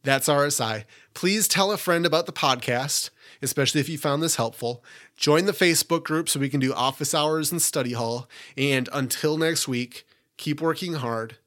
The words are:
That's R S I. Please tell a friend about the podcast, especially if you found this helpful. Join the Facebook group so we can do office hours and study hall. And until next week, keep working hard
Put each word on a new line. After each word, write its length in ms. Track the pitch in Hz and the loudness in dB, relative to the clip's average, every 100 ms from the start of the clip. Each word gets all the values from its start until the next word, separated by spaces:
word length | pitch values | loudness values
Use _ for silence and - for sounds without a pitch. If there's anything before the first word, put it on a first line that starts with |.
That's 240 | 123 135 147 | 2 2 4
R 180 | 143 143 | 2 2
S 140 | 143 | 0
I. 240 | 113 107 104 - _ | -2 -4 -10 -20 _
Please 340 | - 180 214 - | -4 0 2 2
tell 240 | 196 196 | 2 2
a 60 | 208 | 0
friend 280 | - 170 170 | 0 2 2
about 200 | 156 - | 0 -2
the 80 | |
podcast, 760 | - 143 123 123 123 143 - - _ - - | 0 2 2 0 -2 0 -4 -4 _ -20 -8
especially 380 | 131 - 135 151 | -4 0 2 2
if 80 | 139 | -2
you 100 | 151 | -2
found 240 | 151 143 | -2 0
this 140 | 160 - | 0 0
helpful. 480 | 117 - 120 120 - - - _ | -2 -2 -6 -6 -14 -20 -20 _
Join 300 | 147 151 196 | 4 4 4
the 80 | |
Facebook 500 | - 180 160 - 165 | 4 4 4 2 -2
group 240 | 165 156 160 | 0 -2 0
so 140 | 143 | 0
we 80 | 139 | 0
can 100 | 139 | 2
do 140 | 131 | 0
office 420 | - 131 131 147 160 | 2 -2 -2 -2 0
hours 340 | 151 160 147 | 2 0 -2
and 120 | 170 | 0
study 320 | - 151 123 | 0 0 -2
hall. 340 | 120 117 120 127 - - - | -2 -2 -4 -8 -20 -14 -2
And 320 | 143 135 123 | 2 2 0
until 460 | 139 131 - 156 156 | -4 -4 -2 0 0
next 320 | 160 160 - | 0 0 -2
week, 360 | 123 123 - _ _ _ - | -4 -4 -12 _ _ _ -10
keep 240 | - 143 | -6 -2
working 360 | 165 156 180 160 | 0 -2 -4 -4
hard 420 | 123 113 113 104 | -4 -4 -6 -14